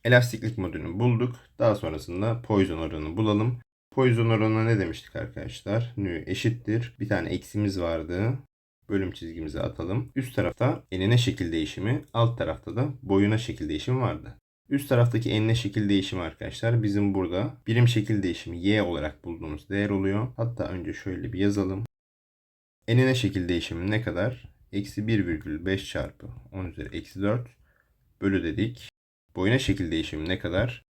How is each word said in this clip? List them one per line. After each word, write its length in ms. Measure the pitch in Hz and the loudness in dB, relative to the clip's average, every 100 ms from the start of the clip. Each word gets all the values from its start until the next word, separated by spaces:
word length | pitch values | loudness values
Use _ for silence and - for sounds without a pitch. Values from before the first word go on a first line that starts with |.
Elastiklik 540 | 117 123 120 - 110 - | 8 6 6 -2 -4 -4
modülünü 400 | 92 80 85 92 | -4 -4 -6 2
bulduk. 380 | 120 113 123 - _ - | 2 4 0 -4 _ 0
Daha 160 | 117 | 2
sonrasında 680 | 101 82 78 - 90 107 120 | 2 -2 -6 -6 -2 -2 -2
Poisson 360 | - 104 90 80 | 2 4 4 0
oranını 380 | 80 82 78 87 | -4 -4 -6 0
bulalım. 420 | 107 104 117 120 _ _ _ | 2 4 2 -2 _ _ _
Poisson 400 | - 127 117 113 | 2 4 4 4
oranına 340 | 110 110 110 | 4 4 2
ne 140 | 113 107 | 4 2
demiştik 380 | 87 80 - - | 2 -4 -10 -10
arkadaşlar? 800 | - - - - 98 110 120 - | -8 -10 -12 -10 -2 -2 -2 -4
Nü 280 | 98 82 - | -4 -4 -4
eşittir. 720 | 95 117 120 - 113 120 - | 0 0 0 -2 -2 -2 -8
Bir 80 | 101 | -2
tane 200 | 101 82 | -2 0
eksimiz 520 | 90 - 104 104 95 | -4 -4 -2 0 0
vardı. 580 | 85 82 78 87 113 123 - _ _ _ - | -2 -2 -4 0 0 -2 -8 _ _ _ -2
Bölüm 240 | 101 92 | -2 -2
çizgimizi 480 | - 82 82 78 71 | -6 -12 -10 -8 -4
atalım. 520 | - - 85 113 123 - | -6 -4 -4 -4 -2 -4
Üst 200 | 123 - | -4 -2
tarafta 480 | 87 - 127 160 - | -2 0 -2 -2 -6
enine 280 | 92 98 120 | -2 4 4
şekil 340 | 120 - 87 | 4 0 -2
değişimi, 520 | 82 76 - 98 143 - | -2 -2 -4 -2 -2 -2
alt 240 | 117 117 120 | 2 2 2
tarafta 380 | - 78 - 98 | -4 -4 -6 -2
da 120 | 147 - | -2 -4
boyuna 360 | 95 98 101 110 | 2 4 6 4
şekil 300 | - 80 78 | -2 -6 -4
değişimi 320 | 78 - 127 | -4 -2 0
vardı. 360 | 110 76 - - _ _ _ | 0 -2 -10 -18 _ _ _
Üst 180 | 277 - | -2 2
taraftaki 420 | 123 120 117 - | 4 4 4 2
enine 240 | 107 110 | 2 2
şekil 340 | 113 101 110 101 | 2 0 -2 4
değişimi 340 | 98 95 95 | 2 2 -4
arkadaşlar 600 | 82 - - - 117 120 | -6 -8 -12 -2 2 2
bizim 320 | 107 101 101 | 2 2 2
burada 420 | 98 85 90 120 - - | 2 0 0 -2 -6 0
birim 220 | 113 123 | 6 6
şekil 340 | 113 104 104 | 4 0 0
değişimi 380 | 92 82 - 85 | 0 -4 -8 -2
y 220 | 95 107 | 2 4
olarak 420 | 90 80 78 - | 2 -2 -4 -8
bulduğumuz 440 | 87 82 80 76 - | -12 -10 -8 -10 -6
değer 220 | 98 104 | -2 0
oluyor. 420 | 98 95 101 123 - | 0 0 0 -2 -4
Hatta 280 | 117 - | -4 -4
önce 280 | 87 90 85 | -6 -6 -8
şöyle 400 | - 98 90 85 | -8 -8 -8 -6
bir 60 | 90 | 0
yazalım. 460 | 101 101 92 95 113 _ _ _ _ _ _ _ _ _ - | 2 2 -2 -2 -8 _ _ _ _ _ _ _ _ _ 2
Enine 260 | 123 131 | 4 6
şekil 340 | 127 98 95 87 | 4 0 0 0
değişimi 420 | 87 - 82 92 | -2 -2 -4 -2
ne 120 | 113 | 0
kadar? 460 | 117 85 110 123 - _ _ | -2 0 -2 -2 -16 _ _
Eksi 340 | 101 101 - 107 | -8 -6 -6 0
bir 200 | 110 87 | 0 0
virgül 400 | 80 80 78 90 | -4 -6 -6 -2
beş 220 | 98 - | -2 -2
çarpı 400 | 82 65 - - 60 - | -6 -8 -10 -18 -16 -14
on 140 | 92 90 | -10 -10
üzeri 300 | - 64 82 | -8 -10 -10
eksi 260 | - 92 | -12 -2
dört 260 | 101 120 120 _ _ _ _ _ _ _ | 0 0 -4 _ _ _ _ _ _ _
bölü 240 | 98 98 | 0 0
dedik. 440 | 82 - 117 - - _ _ _ _ - | 0 -2 -2 -4 -18 _ _ _ _ -2
Boyuna 220 | 95 117 | 2 2
şekil 320 | - - 85 | 2 0 0
değişimi 380 | 80 78 78 80 | -2 -2 -6 -4
ne 100 | 92 | -4
kadar? 460 | 87 90 120 120 _ | -2 0 -2 -4 _